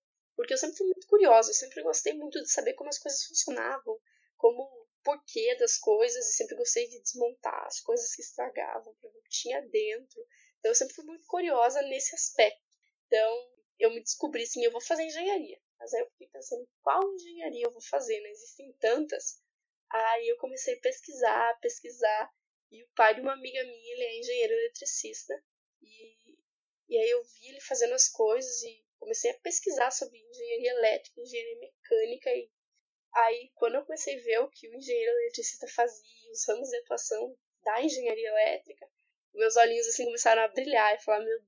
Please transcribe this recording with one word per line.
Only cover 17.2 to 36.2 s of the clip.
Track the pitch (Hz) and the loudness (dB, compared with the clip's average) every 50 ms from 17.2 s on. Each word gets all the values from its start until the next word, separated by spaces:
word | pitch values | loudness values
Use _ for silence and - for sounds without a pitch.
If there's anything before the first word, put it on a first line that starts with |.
| 339 339 339 339 330 294 - 240 240 | -12 -16 -14 -10 -10 -8 -6 -4 -4
eu | 233 | -4
vou | 240 226 | -6 -8
fazer, | - - - 285 254 233 220 208 | -8 -4 -4 -4 -2 -2 -6 -6
né? | 208 208 | -8 -12
Existem | 208 220 226 - - - 277 269 247 _ | -18 -20 -20 -20 -20 -20 -20 -20 -8 _
tantas. | - 220 240 302 302 302 - - - - - _ _ _ _ _ _ _ _ _ _ - | 0 0 2 0 -2 -4 -6 -8 -8 -10 -12 _ _ _ _ _ _ _ _ _ _ -4
Aí | - 220 220 226 233 233 233 | -2 0 2 2 0 0 0
eu | 233 240 | 0 -2
comecei | 240 254 262 262 254 - 262 247 | -2 -4 -8 -8 -6 -6 -6 -4
a | 240 | -2
pesquisar, | - 254 262 - - - 285 254 240 220 214 226 233 233 233 - | -2 -2 -2 -4 -10 -12 -4 0 2 4 4 4 2 2 0 0
pesquisar, | - 240 233 - - 240 247 - 226 214 214 214 220 - _ _ _ _ _ _ _ _ | -2 -4 -4 -6 -14 -16 -4 0 0 2 2 0 -4 -6 _ _ _ _ _ _ _ _
e | 220 220 240 | -20 -20 -20
o | _ - | _ 2
pai | - 226 214 214 | 6 6 6 6
de | 262 | 4
uma | 254 269 269 | 0 -4 -4
amiga | 269 262 262 247 262 254 | -4 -6 -8 -6 -6 -6
minha, | 247 240 233 226 233 240 | -6 -10 -16 -16 -12 -8
ele | 247 247 | -6 -6
é | 233 226 233 | -6 -6 -8
engenheiro | 240 247 247 247 233 220 226 | -6 -4 0 0 2 2 2
eletricista, | 226 233 240 - - - - - - - 220 214 - - - 277 294 _ _ _ _ _ _ _ _ | 0 0 -2 -4 -6 -8 -6 -6 -6 -6 -8 -10 -12 -10 -10 -10 -10 _ _ _ _ _ _ _ _
e, | _ 214 214 220 226 226 220 _ _ 233 - _ _ _ _ _ _ _ _ _ _ | _ _ _ -20 -20 -20 _ _ _ _ -20 _ _ _ _ _ _ _ _ _ _
e | - 233 | 0 2
aí | 226 220 233 | 2 4 4
eu | 240 247 240 | 2 2 0
vi | - - - 240 254 | -4 -16 -20 -20 -20
ele | 277 277 | -20 -12
fazendo | - - 269 - 233 233 247 | -8 -4 -2 0 0 2 4
as | 254 - | 4 2
coisas | - - - 226 214 226 254 262 254 247 240 | 2 2 2 2 2 2 0 -2 -4 -8 -8
e | 240 233 226 220 _ _ _ - | -10 -12 -14 _ _ _ _ -12
comecei | - 214 226 - - 240 | -8 -8 -6 -2 -2 -4
a | 247 - | -4 -4
pesquisar | - 339 - - - 392 302 254 240 262 | -6 -6 -6 -4 -4 -2 -2 0 0 0
sobre | - - 277 - 240 226 | -2 -4 -6 -8 -12 -18
engenharia | 220 233 240 254 233 233 233 233 247 247 247 | _ -20 -16 -12 -8 -6 -4 -2 -2 0 0
elétrica, | 240 226 220 - - - - - - | 2 2 2 2 0 -4 -10 -16 -16
engenharia | 240 254 240 233 226 233 226 233 | -14 -10 -10 -10 -10 -10 -12 -14
mecânica, | 523 554 _ _ - - - 220 220 233 240 - - 262 | -14 -20 _ _ -4 0 0 2 2 0 -4 -4 -4 -2
e | 247 247 233 226 _ _ _ _ _ _ _ _ _ _ _ _ - | -2 -2 -4 -8 _ _ _ _ _ _ _ _ _ _ _ _ 2
aí | 226 233 226 226 240 247 262 _ | 4 4 4 2 0 -6 -10 _
quando | - 240 226 233 | 0 0 0 0
eu | 285 294 | 0 -4
comecei | - 311 311 - 294 277 254 | -4 -8 -8 -6 -8 -8 -6
a | |
ver | 240 233 220 226 | -2 0 2 2
o | 247 - | 0 -2
que | - - - 226 | -4 -14 -20 -16
o | 233 | -16
engenheiro | 262 269 240 240 233 226 233 240 240 | -14 -8 -4 -4 -2 0 2 2 2
eletricista | 233 233 - 240 226 - - - - | 0 -2 -4 -6 -8 -8 -8 -10 -12
fazia, | - - - 240 240 240 - _ _ - _ | -4 0 2 2 2 0 -6 _ _ -20 _